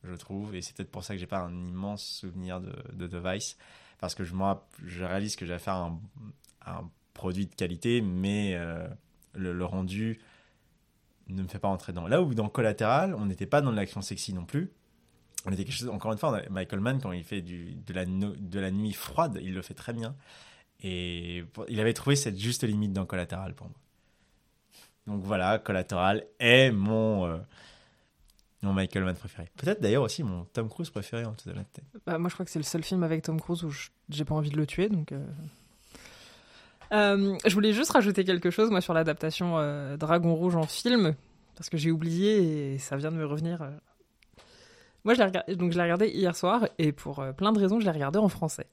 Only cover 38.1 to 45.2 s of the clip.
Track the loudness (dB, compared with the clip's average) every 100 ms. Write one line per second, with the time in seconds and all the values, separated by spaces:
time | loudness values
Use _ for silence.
38.1 | 4 2 2 2 4 4 4 4 2 2
39.1 | 0 -2 -2 0 2 0 -2 -6 -4 2
40.1 | 4 6 4 4 2 2 0 4 6 6
41.1 | 2 -6 _ _ -16 -6 0 2 2 0
42.1 | 2 4 6 4 2 -2 -4 -4 -4 -2
43.1 | -2 -2 -2 -2 -4 -8 -12 _ _ _
44.1 | _ _ -20 -20 -20 -20 -20 -20 _ 2
45.1 | 6